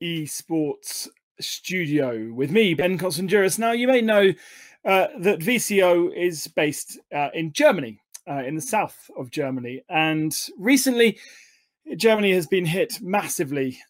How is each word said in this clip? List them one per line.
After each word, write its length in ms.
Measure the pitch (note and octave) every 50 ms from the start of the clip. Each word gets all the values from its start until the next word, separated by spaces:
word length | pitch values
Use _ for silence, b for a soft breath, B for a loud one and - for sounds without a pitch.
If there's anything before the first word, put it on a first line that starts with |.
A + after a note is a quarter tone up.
esports 1080 | F3 E3+ E3+ D#3+ D3+ C#3+ - - - - E3 D#3+ D3+ C#3+ - - - - - - - - - _ _ _ _ -
studio 880 | - - - - - - F3+ F#3 E3+ D3 D3 C#3+ C3+ B2+ A#2 A2 A2 A#2
with 180 | A2+ B2+ C#3 D3+
me, 240 | F3 A3+ A3+ F3+ D#3+
Ben 240 | - F3+ F3+ F#3
Constanduris. 640 | E3+ F3+ F#3 C#3 E3 G3 E3 G3 G#3 F#3+ F#3+ - A3
Now, 140 | A3+ A3+ A#3
you 160 | A#3+ B3 B3+
may 100 | C4 B3
know, 320 | A3+ A3 G#3+ G3+ G3+ F#3+ E3+ B B B B B B B B B -
uh, 220 | F#3+ F#3+ F#3+ F3 - - A3
that 240 | E3+ G#3 C4 D#3+ D#3+
V 160 | A3 B3 A3
C 240 | - - G#3 F#3+ F#3
O 240 | F3+ F3 F3 F3 - -
is 320 | - F3 F3+ E3 D3 -
based, 500 | E3 - F3 D#3 D3+ C#3+ - - - - - _ _ -
uh, 140 | D3 C#3+ - -
in 180 | E3+ D#3+ D#3
Germany, 480 | D3 - D4 D4+ G#3+ E3 C3+ A2+ G#2 - _ _ - - _
uh, 180 | F3 C#3+ C#3 B2
in 100 | C3+ D#3
the 60 | D#3
south 500 | D3 - A3 G#3+ G#3 G3+ - - - - G#4
of 140 | - C3+ B2
Germany. 520 | - D3+ C#3+ C3 C3 B2+ A#2+ A#2+ B2+ C3+ - -
And 440 | F3+ D#3 D#3 D#3+ D#3 D#3 D#3 D#3+ - - - - G4
recently, 640 | B3 F#3 B3 C#4+ C4 - C4 A#3+ A#3 A#3 A3 B B B B B B B B B B B B _ _ _ D#4 B3+
Germany 340 | D#3+ G#3+ A3+ A3 G#3 G#3 G3
has 160 | F#3 F#3 D#3+
been 160 | - F#3+ F#3 F3+
hit 380 | D#3 F3 F#3+ D#3 - - -
massively, 760 | - F3 G3 G3+ E3 C#3+ - - E3 C3 C#3+ C#3 C3+ C3 B2+ - -